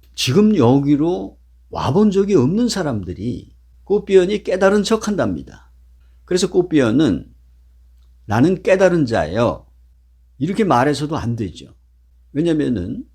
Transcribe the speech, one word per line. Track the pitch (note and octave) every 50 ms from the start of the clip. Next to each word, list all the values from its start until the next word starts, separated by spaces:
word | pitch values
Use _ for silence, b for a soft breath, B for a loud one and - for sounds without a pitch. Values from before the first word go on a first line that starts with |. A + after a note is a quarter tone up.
| _ _ -
지금 | - - B2+ B2+ F#3+ G#3+ G#3+ G#3+ F3
여기로 | A#2+ A#2 C3 C#3+ C#3+ C#3+ D3 C#3 D#3 E3+ F3+ G3 G3 - - _ _ _ _ _ _ -
와본 | - - D#2+ G2 C3+ F#3+ G#3+ G#3+
적이 | F#3 G3 G3 G3 G#3
없는 | D#3 A#2+ C3+ F#3 A3 B3 A3+
사람들이 | - G3+ E3+ D3 A#2+ G#2 F2+ F2 F2+ - G2+ B2 - - - - _ _ _ _ _ - -
꽃비연이 | - F#3+ G#3 G3+ - G3 F#3 F3+ F#3 G#3+ G3+ -
깨달은 | - F#3 F#3 G3 G3 G3+ G#3+
척 | F#3+ - A3+ A3 - G#3+
한답니다. | G#3 F3 B2 G#2 F2 C#2 - - - - - _ _ - - _ - _ _ _ _ _ _
그래서 | - F3+ F3+ G#3 G3+
꽃비연은 | - F#3 F3 F3+ E3 D3 C3 A2 G#2+ C#3 D#3+ B2+ F2 C2 - - - _ _ _ _ _ _ _ _ _ _ _ _ _ - - - _ -
"나는 | - G#2 A2+ C3 F3 F#3+ F3+
깨달은 | - A3+ F#3+ F#3+ G3 F3+ F3 E3+ D3
자예요." | A2+ A2+ F#2+ D#2+ D2+ F2 A2+ A#2+ G#2+ D2 - - _ _ _ _ _ _ _ _ _ _ _ _ _ _
이렇게 | - C3+ E3 G3 - A3
말해서도 | F3+ C3+ A#2+ C3 D3 D3 A#2+ D3+ D3 D#3+
안 | C3+ - A#2 A#2
되죠. | A2+ G#2+ F2+ - - - - - _ _ _ _ _ _ _ _ _ _ _
왜냐면은 | - C#3 E3 E3+ D#3+ D3+ C#3 C3+ B2 G2 F2 G#2 B2+ A3+ D#4 _